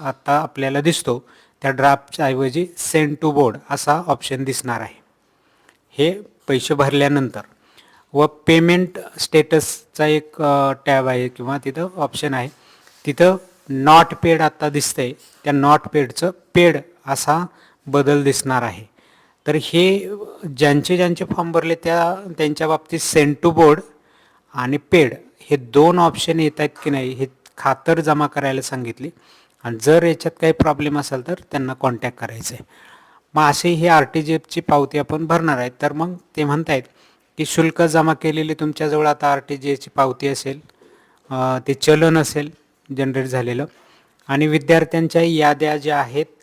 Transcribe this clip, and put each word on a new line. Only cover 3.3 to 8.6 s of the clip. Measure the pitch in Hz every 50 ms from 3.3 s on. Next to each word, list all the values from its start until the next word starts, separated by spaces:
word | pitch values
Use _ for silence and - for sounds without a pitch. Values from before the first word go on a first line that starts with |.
| 143
board | 147 135 113 104 139 - -
असा | - - - 147 147 170 175
ऑप्शन | 165 143 - - - 135 127 135
दिसणार | 135 123 - - 123 117 107
आहे | 107 - - _ _ _ _ _ _ _ _ _ _ _ _ _ _ _ _ _ _ _ _ 139
हे | 147 170 190 208 208 - _ _ _ -
पैसे | 139 123 - - 151
भरल्यानंतर. | 139 139 139 139 139 143 139 147 143 135 110 - 104 - _ _ _ _ _ _ _ _ _ _ _ _ _
व | - 143 151
पेमेंट | 151 - - - 165 165 165